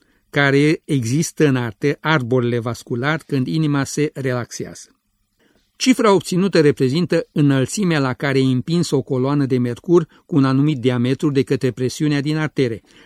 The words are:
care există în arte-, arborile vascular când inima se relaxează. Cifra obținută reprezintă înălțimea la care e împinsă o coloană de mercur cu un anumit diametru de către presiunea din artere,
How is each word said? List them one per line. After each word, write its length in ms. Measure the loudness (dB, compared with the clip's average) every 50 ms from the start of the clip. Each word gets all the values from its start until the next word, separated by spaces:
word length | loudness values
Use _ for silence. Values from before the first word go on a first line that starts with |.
| _ _ _ _ _ _
care 520 | 0 0 2 4 4 4 2 2 0 -2 _
există 640 | -4 -2 -2 -2 -2 -2 -2 -2 -4 -2 0 0 2
în 80 | 2
arte-, 420 | 0 -4 -6 -8 -4 -4 -4 -4 -2
arborile 580 | -2 0 0 0 0 0 0 0 0 0 -2 -2
vascular 640 | -4 -6 -8 -8 -8 -8 -6 -4 -4 -4 -4 -6 -6
când 200 | -4 -4 -2 -2
inima 380 | -2 -2 -2 0 0 0 -2 -4
se 260 | -4 -4 -4 -4 -4 -4
relaxează. 720 | -6 -6 -4 -4 -6 -8 -10 -12 -14 -14 -14 -14 -20 -20 _ _ _ _ _ _ _ _ _ _ _ _ _ _ _ _ _ _
Cifra 360 | -4 2 2 2 4 4 4
obținută 480 | 2 2 2 -2 -2 0 0 2 2 4
reprezintă 680 | 4 4 2 2 0 0 0 0 -2 0 -2 -4 -4 _
înălțimea 640 | -2 2 2 2 4 2 0 -2 -2 -2 0 0 0 0
la 140 | 0 -2
care 260 | -2 -2 -2 0 2 2
e 40 |
împinsă 540 | 2 2 0 0 -2 -2 0 0 0 0 0
o 60 | -2
coloană 440 | -2 -2 -2 -2 0 0 0 0 0
de 120 | 0 0 0
mercur 480 | 0 -2 -4 -6 -2 2 2 2 2 0 _ _ _
cu 100 | -2 2
un 80 | 2 2
anumit 340 | 4 2 2 2 2 0 0
diametru 520 | 0 0 0 2 0 0 0 0 -2 0
de 120 | 0 0
către 280 | 0 0 -2 -2 -2 -2
presiunea 500 | -2 -2 -6 -6 -4 -2 -2 0 0 -2
din 160 | -2 -2 -2
artere, 460 | -4 -4 -4 -2 -2 -2 -2 -2 -8 _ _ _ -20 -14